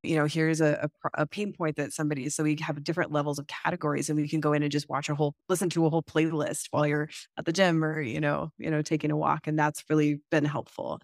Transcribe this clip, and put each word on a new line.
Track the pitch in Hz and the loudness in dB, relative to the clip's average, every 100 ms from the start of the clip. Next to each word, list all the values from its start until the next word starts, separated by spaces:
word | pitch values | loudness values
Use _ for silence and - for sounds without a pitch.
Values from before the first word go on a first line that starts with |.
you | 170 160 | 2 2
know, | 151 | 2
here's | 160 160 160 | 2 2 4
a, | 156 147 | 2 2
a | 151 | -4
pr-, | _ - - | _ -6 -2
a | 151 | -4
pain | - 208 | -2 -6
point | 170 160 147 | -2 -4 -2
that | 139 | -6
somebody," | - 151 147 127 | -2 -2 -2 -4
so | - | 0
we | 151 151 | 0 0
have | 156 151 | -2 -4
different | 147 170 - | -4 -2 0
levels | 151 147 143 | 0 0 -4
of | 147 | -8
categories | - 165 175 156 143 147 | -6 -4 -2 -2 -2 0
and | 151 | 0
we | 147 | 0
can | 160 | 0
go | 151 | 2
in | 147 | 2
and | 147 | 2
just | 147 - | -2 -2
watch | 135 143 | -6 -2
a | 147 | 0
whole, | 147 - _ | 0 -2 _
listen | 180 190 | 0 0
to | 165 165 | 2 4
a | |
whole | 165 | 2
playlist | 151 160 160 160 147 - - | 0 0 2 0 -2 -4 -4
while | 127 151 | 0 2
you're | 147 147 - - - | 0 -2 -8 -14 -8
at | 156 | -4
the | |
gym | 165 185 165 | 2 4 4
or, | 156 156 | 2 -2
you | 135 147 | -4 -2
know, | 147 147 160 _ | 0 0 -4 _
you | - | -2
know, | 156 | -2
taking | 151 156 151 | 0 0 2
a | 151 | 2
walk. | 151 151 - | 2 0 0
And | 156 | 2
that's | 151 - - | 2 0 0
really | 156 151 147 _ | 4 4 0 _
been | 160 147 | 0 0
helpful. | 143 - - - 160 | -2 -8 -10 -8 -8